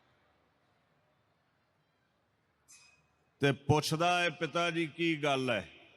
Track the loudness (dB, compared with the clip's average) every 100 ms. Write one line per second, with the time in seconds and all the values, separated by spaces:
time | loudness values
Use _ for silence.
0 | _ _ _ _ _ _ _ _ _ _
1 | _ _ _ _ _ _ _ _ _ _
2 | _ _ _ _ _ _ _ -20 -20 _
3 | _ _ _ _ 0 0 2 2 2 0
4 | 2 2 0 -2 -4 -2 -2 -2 -4 -2
5 | -2 0 0 0 0 -2 -4 -18 -20